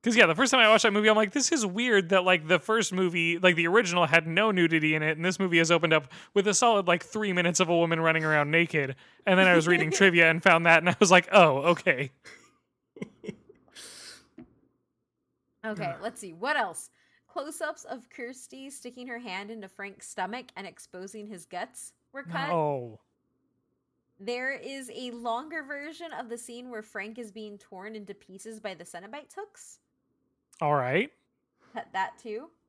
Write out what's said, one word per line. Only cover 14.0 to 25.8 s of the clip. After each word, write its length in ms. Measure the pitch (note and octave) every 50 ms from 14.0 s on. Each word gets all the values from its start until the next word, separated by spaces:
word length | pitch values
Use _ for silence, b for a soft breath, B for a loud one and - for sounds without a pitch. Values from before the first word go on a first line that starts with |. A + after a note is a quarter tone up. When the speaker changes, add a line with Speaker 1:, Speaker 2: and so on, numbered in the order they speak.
| B B B B B B _ - - _ _ _ _ _ _ _ _ _ _ _ _ _ _ _ _ _ _ _ _ _ _ _ -
Speaker 2:
Okay, 200 | A3 G#3+ F#3 G3
Speaker 3:
Ugh. 140 | F3 E3+ -
Speaker 2:
let's 200 | E3+ A3+ A#3 -
see. 120 | - F#3 D#3+
What 220 | E3 G3 C4+ D4+
else? 340 | C#4+ A3+ F#3+ D#3+ - - - _ _ _ _ _ _ _ _
Close-ups 560 | _ - C#4 D4 D4+ - E4 D4+ - - -
of 260 | - - A#3 - _
Kirsty 600 | _ - A#3+ A#3+ C4 C4 - - - C4 C4+ C#4
sticking 380 | C#4 - - C#4+ B3 B3 B3 C4
her 120 | A#3+ A#3
hand 320 | B3 A3+ F3+ F#3+ G3+ G3+
into 160 | A3+ A3+ G3+ F#3+
Frank's 400 | _ - G3 G3+ G3 _ - -
stomach 400 | - - F#3 F#3 G#3+ B3+ B3+ B3+ _
and 100 | - G3
exposing 640 | F#3 - _ - _ - F#3 F#3 F#3+ F#3+ A3 G#3 G#3+
his 180 | A3 F3 D#3+
guts 480 | _ - F3+ G#3 B3 _ - - - _ _ _ _ _
were 100 | C4+ C4+
cut. 240 | E3+ E3+ - C4+ D4
Speaker 1:
No. 500 | F3 E3+ D#3 D3+ C#3+ C3+ B2 A#2 A2 - _ _ _ _ _ _ _ _ _ _ _ _ _ _ _ _ _ _ _ _ _ _ _ _
Speaker 2:
There 340 | G3 G3+ A#3+ B3 B3+ C4 C#4
is 360 | - - C4 C4+ C#4 C4 B3 -
a 160 | - B3+ B3
longer 520 | A#3+ A#3+ A#3 A#3+ A3+ A#3+ D4 D#4 E4+ D#4+ D4
version 500 | C4+ D4 C#4